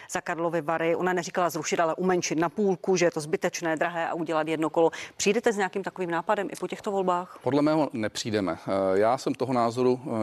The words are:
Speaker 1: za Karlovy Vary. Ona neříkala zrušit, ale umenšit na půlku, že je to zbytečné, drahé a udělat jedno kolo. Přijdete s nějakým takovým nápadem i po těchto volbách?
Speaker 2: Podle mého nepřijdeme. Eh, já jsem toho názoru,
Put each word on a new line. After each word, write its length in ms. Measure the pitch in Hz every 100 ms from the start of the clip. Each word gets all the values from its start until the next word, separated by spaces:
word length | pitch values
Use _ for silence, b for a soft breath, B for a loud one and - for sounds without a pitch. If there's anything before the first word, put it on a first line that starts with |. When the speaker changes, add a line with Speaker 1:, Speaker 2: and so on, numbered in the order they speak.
| B
Speaker 1:
za 100 | 180
Karlovy 400 | - 165 170 165
Vary. 340 | 151 160 165 170
Ona 180 | 180
neříkala 360 | 180 170 - 170
zrušit, 300 | 170 147 180
ale 160 | 165 -
umenšit 420 | 185 180 - 156
na 100 | 165
půlku, 460 | - 202 180 - 185
že 100 | 175
je 60 |
to 80 | 160
zbytečné, 560 | 151 185 175 - 170 160
drahé 320 | 170 175 165
a 40 |
udělat 340 | 160 160 156 156
jedno 220 | 156 156
kolo. 220 | 165 165 B B B
Přijdete 360 | 202 208 233
s 40 | 208
nějakým 260 | 185 202
takovým 280 | 180 180 175
nápadem 360 | 170 - 208 185
i 40 | -
po 120 | 180
těchto 240 | 180 220
volbách? 480 | 196 185 175 180 -
Speaker 2:
Podle 180 | - 143
mého 280 | 151 156 143
nepřijdeme. 640 | 120 107 - 120 104 92 85 -
Eh, 320 | 98 95 95
já 180 | 107 131
jsem 160 | -
toho 200 | 135 123
názoru, 460 | 123 117 117 127 127 143 113